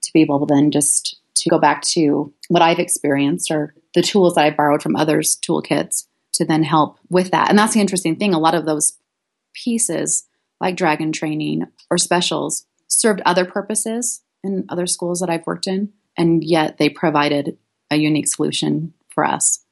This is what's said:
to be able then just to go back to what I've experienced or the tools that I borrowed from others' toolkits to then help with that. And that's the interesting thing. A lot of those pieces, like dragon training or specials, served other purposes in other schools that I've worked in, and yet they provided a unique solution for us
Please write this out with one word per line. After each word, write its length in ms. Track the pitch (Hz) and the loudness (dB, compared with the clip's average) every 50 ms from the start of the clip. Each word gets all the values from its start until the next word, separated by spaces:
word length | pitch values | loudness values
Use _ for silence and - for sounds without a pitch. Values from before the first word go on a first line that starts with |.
| - | -10
to 100 | - _ | 0 _
be 80 | 165 | 4
able 240 | 156 151 147 139 143 | 4 4 4 0 2
then 260 | - 143 139 143 151 | 2 4 4 4 4
just 460 | 143 147 143 - - - - - - _ _ _ _ | 2 2 0 0 -2 -2 -4 -6 -12 _ _ _ _
to 160 | - - 170 | -4 0 2
go 80 | 165 160 | 2 4
back 240 | 160 147 147 151 - | 4 2 2 2 -2
to 500 | - - 180 160 147 143 147 147 156 _ _ - - | -4 0 2 2 2 2 0 -2 -6 _ _ -4 0
what 140 | - 170 165 | 2 4 4
I've 160 | 165 170 165 | 4 2 0
experienced 720 | 175 170 - - - 151 139 139 143 143 170 180 - - | -2 -4 -4 -4 -2 -2 0 0 0 0 0 -2 -4 -4
or 240 | 165 151 147 147 _ _ _ _ _ | -2 -4 -4 -6 _ _ _ _ _
the 80 | 175 165 | 0 0
tools 320 | - - 214 185 175 - | 2 4 4 4 4 4
that 100 | 170 151 | 4 2
I 60 | 151 | 2
borrowed 320 | 151 - 147 147 147 151 - | 2 2 2 2 2 2 0
from 140 | - - | -2 -2
others' 420 | - 156 156 151 151 156 - - - | 0 0 0 0 0 0 -2 -4 -4
toolkits 680 | - - 170 151 - - - 147 - - - - - _ _ _ _ _ - | -4 -4 -4 -4 -2 -2 -2 -2 -2 -4 -6 -10 -10 _ _ _ _ _ -4
to 100 | - 170 | -4 -2
then 180 | 156 160 156 160 | 0 2 0 0
help 360 | 143 160 160 151 143 - _ _ _ | 2 2 2 2 2 -2 _ _ _
with 220 | 175 185 185 185 | -2 0 0 0
that. 180 | - 156 - - | 0 0 2 4
And 100 | 170 208 | 4 4
that's 140 | 214 226 - | 4 4 2
the 60 | 220 | 0
interesting 360 | 202 185 190 175 - 165 160 | 0 0 -2 -2 -2 -2 -2
thing. 180 | 131 202 208 185 | -2 0 0 0
A 40 | 160 | 2
lot 160 | 156 160 170 | 2 2 2
of 120 | 170 151 | 2 0
those 320 | 156 156 151 147 - - _ _ _ _ _ _ _ _ _ _ _ _ | 0 -2 0 -2 -4 -4 _ _ _ _ _ _ _ _ _ _ _ _
pieces, 760 | - - 247 233 226 - - 165 151 147 - - - - _ _ _ _ _ _ _ | -10 -6 -4 -2 -2 -2 -2 -2 -4 -2 -2 -4 -4 -6 _ _ _ _ _ _ _
like 160 | - 185 180 | -4 -4 -2
dragon 340 | 175 185 165 151 151 160 156 | 0 0 0 0 0 0 -4
training 560 | 156 - - 156 151 151 151 147 151 160 - - _ _ - _ | -4 -4 -4 -6 -4 -4 -4 -4 -4 -4 -6 -8 _ _ -8 _
or 80 | - 175 | -2 -2
specials, 680 | 165 - 175 175 175 - 170 151 143 147 - - - _ _ _ _ | 0 0 0 0 0 0 -2 -4 -4 -4 -6 -8 -10 _ _ _ _
served 360 | _ - - - 233 214 180 - | _ -2 0 2 2 0 2 0
other 200 | - 175 185 185 | 0 2 2 0
purposes 760 | 185 - 208 196 196 214 214 - 226 226 233 247 - - - _ _ _ _ _ | -2 -4 -8 -6 -4 -6 -6 -4 -4 -6 -4 -6 -6 -8 -8 _ _ _ _ _
in 220 | 190 196 185 185 - | -6 -4 -4 -6 -6
other 180 | - 175 175 | -6 -6 -4
schools 340 | 175 175 - - 175 175 175 | -4 -4 -6 -4 -6 -4 -4
that 100 | 185 170 | -2 -2
I've 160 | 170 165 165 | -4 -4 -4
worked 200 | - 175 175 - | -6 -6 -6 -4
in, 260 | - 190 190 208 202 _ _ _ _ _ - | -4 -4 -4 -4 -6 _ _ _ _ _ 0
and 260 | 170 170 165 165 156 | 2 4 4 2 2
yet 320 | 156 170 160 156 151 - | 2 2 2 2 0 0
they 140 | _ 151 147 | _ 0 0
provided 680 | 147 - - 170 147 151 147 147 147 143 139 156 160 _ _ _ _ _ _ _ | 0 0 -2 0 2 2 0 2 0 -2 -2 -4 -8 _ _ _ _ _ _ _
a 60 | 151 | 0
unique 320 | 151 151 151 156 147 - - | 0 2 2 0 0 -2 -4
solution 640 | - - 151 151 151 - - 151 151 151 160 160 _ _ _ _ | -4 -4 -4 -4 -4 -4 -2 -2 -2 -2 -4 -6 _ _ _ _
for 160 | - - 151 | -4 -2 -2
us 400 | - - - - - - - _ _ | -2 0 0 0 -2 -2 -2 _ _